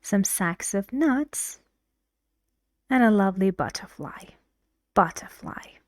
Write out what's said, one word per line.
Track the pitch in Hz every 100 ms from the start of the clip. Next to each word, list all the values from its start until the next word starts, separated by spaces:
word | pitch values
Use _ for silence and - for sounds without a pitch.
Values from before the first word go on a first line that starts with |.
Some | - 202
sacks | 196 - 180 - -
of | 196 202
nuts | 262 311 262 302 - - - _ _ _ _ _ _ _ _ _ _ _ _ _
and | 262
a | 233
lovely | 214 196 190 190
butterfly. | 185 127 - 196 - - - - _ _ _ _ _ _
Butterfly. | - 170 - - - - - - -